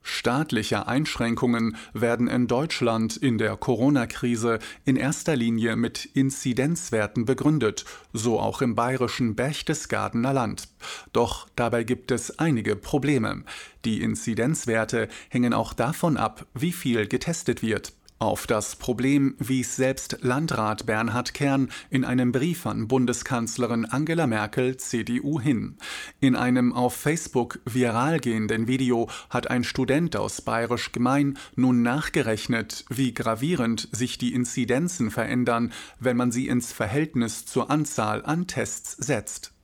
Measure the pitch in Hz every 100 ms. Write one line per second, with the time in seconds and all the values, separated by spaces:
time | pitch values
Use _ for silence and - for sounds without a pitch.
0 | - - 120 131 147 113 101 104 104 127
1 | 151 - 117 113 123 117 113 110 - 110
2 | 117 117 120 123 117 120 156 - 117 113
3 | 110 - 135 110 107 104 - 113 135 143
4 | 117 - 123 117 117 113 - - - 131
5 | 135 - - 143 117 113 113 110 120 -
6 | - 135 135 135 131 117 139 170 - 110
7 | 104 - 113 131 147 156 113 - - -
8 | - 117 117 110 107 - 127 107 120 127
9 | 120 - 120 107 131 147 - 151 - 107
10 | 104 117 127 135 110 101 - _ - -
11 | - 107 117 - - - 117 117 113 120
12 | - 120 - - 165 120 107 101 - 147
13 | 139 139 107 95 - - - - 113 107
14 | - - - 110 123 160 - 113 110 117
15 | 107 - - 123 123 113 113 - 120 165
16 | 170 143 110 - - 117 160 170 135 117
17 | 101 127 - 165 - 120 113 101 - -
18 | - _ 110 104 - 110 - - - 117
19 | 131 143 135 139 123 131 120 - 131 131
20 | - - 123 127 160 110 107 107 - 107
21 | 117 117 123 - 143 135 127 - - 131
22 | 123 127 123 123 160 170 113 107 113 131
23 | 123 120 - 120 113 - 120 117 110 131
24 | 165 165 147 110 107 - 127 131 - 120
25 | 107 123 143 151 113 113 101 - - -
26 | - - 139 123 123 127 123 123 123 -
27 | 147 165 - - - - 127 123 120 113
28 | 139 165 123 113 107 113 113 131 127 117
29 | 117 - - 123 - 123 120 - 127 139
30 | 170 104 107 - - 113 117 120 - -
31 | 123 139 143 139 - - 127 123 120 139
32 | - 180 113 110 - 117 113 - - 120
33 | 127 - 113 113 147 170 117 110 - 107
34 | 123 - 123 123 120 - 117 123 175 -
35 | 113 113 110 120 120 117 117 - - -
36 | 123 120 123 120 131 123 117 - 107 131
37 | 160 127 113 - - 127 117 147 151 -
38 | 107 107 - 160 180 - 110 - - -
39 | 135 120 - - - _